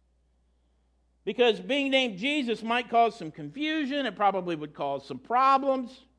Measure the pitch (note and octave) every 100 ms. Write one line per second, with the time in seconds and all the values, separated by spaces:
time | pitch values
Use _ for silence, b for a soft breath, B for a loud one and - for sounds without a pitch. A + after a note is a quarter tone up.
0 | _ _ _ _ _ _ _ _ _ _
1 | _ _ F#3+ A3 A#3+ F#3+ F#3 C#4 C#4 C4
2 | B3+ F3+ C4 D4+ A#3+ G#3+ A3+ A#3+ A#3 A#3
3 | A#3 G#3+ D#3+ D#3+ D3 B3 D4+ D#4 C4 C#4+
4 | B3+ F3+ G3+ G3 F3 D#3+ D3+ - C#3+ C#3
5 | - B2+ - A#3+ C4+ C4+ C#4 C4 A#3+ -
6 | _